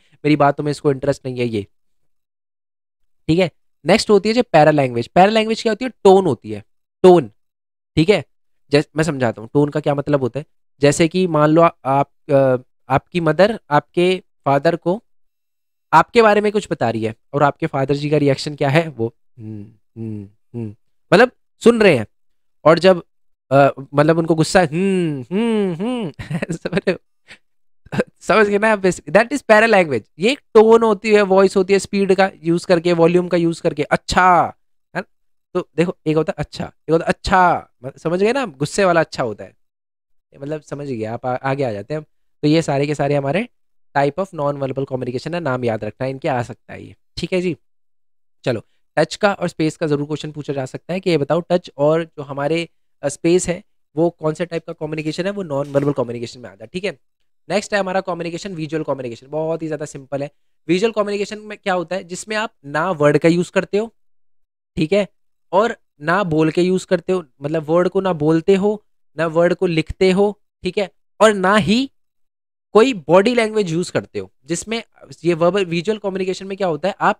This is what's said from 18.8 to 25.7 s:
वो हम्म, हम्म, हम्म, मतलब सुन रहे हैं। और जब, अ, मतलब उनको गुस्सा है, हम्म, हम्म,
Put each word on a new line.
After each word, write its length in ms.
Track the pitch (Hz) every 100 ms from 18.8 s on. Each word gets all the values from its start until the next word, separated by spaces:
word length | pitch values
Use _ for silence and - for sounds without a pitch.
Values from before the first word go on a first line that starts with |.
| 165
वो 280 | 123 113 - _ -
हम्म, 260 | 110 107 101 113 _ 117
हम्म, 300 | 113 104 101 _ _ 120
हम्म, 200 | 110 104 _ _ _
मतलब 180 | 185 254 - _ _
सुन 220 | 220 233
रहे 160 | 214 135
हैं। 100 | 104 _ _ _ _ _ 151
और 140 | 170
जब, 240 | 190 180 - _ _ _ _
अ, 180 | 135 139 - 139
मतलब 240 | 143 151 165
उनको 180 | 165 160
गुस्सा 260 | 156 196
है, 60 | 165
हम्म, 540 | 156 196 190 165 143 120
हम्म, 420 | 190 233 214 196